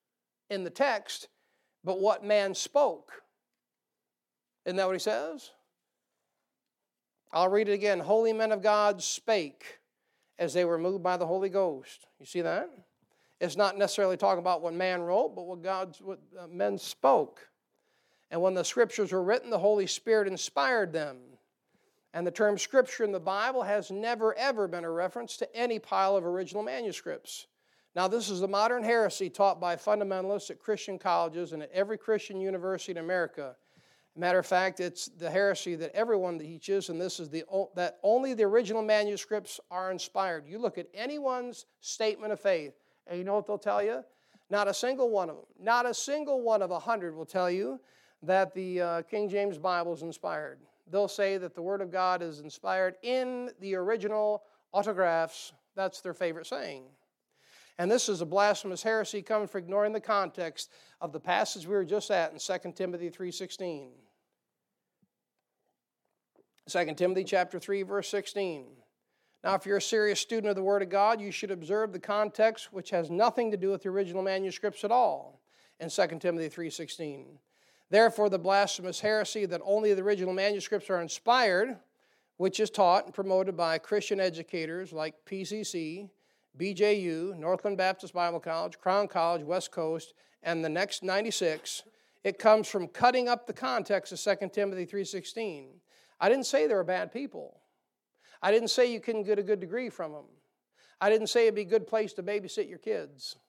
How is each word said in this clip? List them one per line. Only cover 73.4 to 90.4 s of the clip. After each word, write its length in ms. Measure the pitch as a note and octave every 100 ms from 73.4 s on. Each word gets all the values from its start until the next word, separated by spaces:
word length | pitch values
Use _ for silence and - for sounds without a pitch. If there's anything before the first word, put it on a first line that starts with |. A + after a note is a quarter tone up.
| A#3
to 40 | G3+
do 140 | F#3+
with 120 | G3
the 80 | G3
original 320 | F#3+ F#3+ F#3
manuscripts 600 | F#3+ F#3+ F#3+ F3 G#3+ G3+
at 80 | G3+
all, 500 | A#3+ A3+ C#3+ C#3 D3+ _ _ _ _
in 120 | E3
Second 300 | G3 F3 E3
Timothy 280 | F3 E3+ D#3+
three 220 | D#3 E3
sixteen. 680 | - D3+ - D#3 C#3 C3 D3 _ _ _ _ _
Therefore, 400 | G3+ A#3 A3+ G#3
the 80 | F#3+
blasphemous 600 | F3 G3 G3 - F3+ F3+
heresy 480 | G#3+ G#3+ G#3 A3 F#3+
that 140 | E3+
only 320 | F#3+ G#3 G#3+
the 80 | G3
original 320 | F#3+ G3+ F3+
manuscripts 560 | F#3 G3+ G#3 - G#3 G3+
are 100 | F#3
inspired, 800 | E3 - - B3 A3+ F#3 A#3+ G#3+ - _ _ _ _ -
which 220 | F#3 F#3+
is 120 | G#3+
taught 340 | - F#3 F#3+
and 100 | -
promoted 420 | F#3+ F#3+ F#3 F#3+ F3
by 220 | E3+ D#3+
Christian 400 | - G#3 F#3+ G3
educators 720 | F#3 E3 D#3+ F3 D#3+ E3+ F#3
like 320 | D#3 D#3 D#3+
P 200 | - G3
C 180 | F#3+ G#3+
C, 480 | G#3+ F3+ D#3+ F3 G3+ _ _ _ _ C3
B 180 | F#3
J 200 | F3+ G#3
U, 380 | G#3 F3 D#3+ F3+ F3
Northland 380 | D#3 F#3 G#3 G3
Baptist 360 | F#3 F#3 F3+
Bible 280 | F3+ F3 E3+
College, 400 | E3+ D#3+ F3 -
Crown 260 | F#3 G3 G3+
College, 380 | F3+ E3 E3+
West 260 | D3 F3+ F#3
Coast, 440 | - D#3+ E3 E3 _ _ _